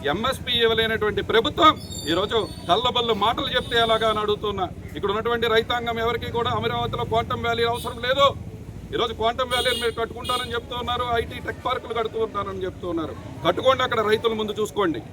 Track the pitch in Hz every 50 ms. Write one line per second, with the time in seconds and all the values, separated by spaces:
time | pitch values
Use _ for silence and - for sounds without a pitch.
0 | 131 139 147 190 226 262 262 247 - 247 247 240 233 226 226 220 226 220 226 214
1 | 208 214 202 196 190 - - 220 233 294 - - 339 311 208 - - - - -
2 | - - 165 170 196 208 247 226 196 - - - - - 170 202 247 247 233 240
3 | 240 233 226 202 202 214 247 247 277 254 254 254 - - 247 233 233 226 226 220
4 | 220 226 214 214 208 208 208 202 - 214 202 196 185 170 - - - - - 147
5 | - 202 196 214 220 233 240 233 226 - 220 226 226 - 240 240 233 240 233 226
6 | 226 233 240 233 - 240 247 233 233 240 247 214 220 233 247 240 240 233 - 240
7 | 240 233 220 226 233 226 254 247 233 233 233 233 233 233 233 233 - 240 254 233
8 | 233 247 262 277 277 277 - - - - - - - - - - - - 131 147
9 | 214 240 226 - 220 226 240 233 254 247 247 247 240 254 240 233 240 233 226 -
10 | 226 226 - - - 247 254 247 254 240 233 226 220 - 247 240 240 240 240 247
11 | 247 240 240 233 226 - 254 247 - 233 220 - - 254 254 247 - - 233 233
12 | 226 220 - 220 226 214 208 208 202 196 196 190 185 185 180 - - 180 170 165
13 | 160 147 - - - - - - - 170 175 - - 262 262 254 254 247 247 226
14 | 214 208 214 220 220 226 226 214 214 208 208 208 214 202 - 208 202 175 151 120
15 | 104 -